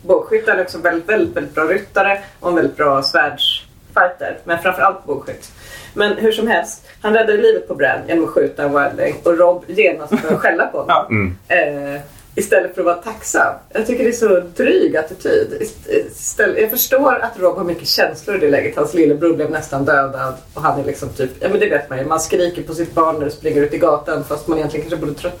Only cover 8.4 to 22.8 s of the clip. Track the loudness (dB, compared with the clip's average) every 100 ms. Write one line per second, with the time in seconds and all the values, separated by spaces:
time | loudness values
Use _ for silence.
8.4 | 0 0 0 0 0 0 -4 0 0 4
9.4 | 4 4 -2 2 2 0 -4 -2 0 0
10.4 | 0 0 -2 -4 0 0 0 -2 -2 -6
11.4 | -2 0 0 -4 -8 -10 -14 -20 -10 -6
12.4 | 2 2 2 -2 -2 -2 -6 -12 -4 0
13.4 | 0 -2 -8 -4 -2 0 0 2 4 4
14.4 | 2 -2 2 4 4 0 -4 -6 0 2
15.4 | 2 -4 -8 -10 -2 -2 -2 -8 -8 0
16.4 | 0 2 0 0 0 4 4 2 -4 0
17.4 | 0 0 -4 -4 -2 0 0 -2 -6 0
18.4 | 2 2 0 -2 0 4 4 4 2 2
19.4 | -2 -4 -4 -2 2 2 2 -4 -8 -8
20.4 | -14 -4 -2 0 -4 -6 -10 -4 -6 -2
21.4 | -2 2 2 0 -2 -6 -2 -2 0 0
22.4 | 0 -2 -8 -6